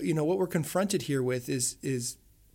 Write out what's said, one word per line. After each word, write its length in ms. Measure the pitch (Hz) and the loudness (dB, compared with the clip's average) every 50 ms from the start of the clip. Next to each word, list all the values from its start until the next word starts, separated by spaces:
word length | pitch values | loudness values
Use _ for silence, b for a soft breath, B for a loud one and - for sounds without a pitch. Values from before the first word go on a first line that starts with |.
you 120 | - 180 160 | 0 0 2
know, 100 | 160 151 | 2 2
what 140 | 156 185 196 | 2 2 2
we're 100 | 185 180 | 0 0
confronted 540 | - 170 143 - - 180 202 196 - 156 120 | 0 0 -2 0 0 0 2 2 0 0 0
here 180 | - 143 135 | 0 0 0
with 280 | 127 127 127 127 123 - | 2 2 0 0 -2 -2
is, 260 | 139 127 120 - - - | -2 0 0 -2 -4 -4
is 340 | - 143 135 123 120 - - - _ - - - - - | -4 -2 -2 -2 -2 -4 -8 -10 _ -20 -20 -20 -20 -20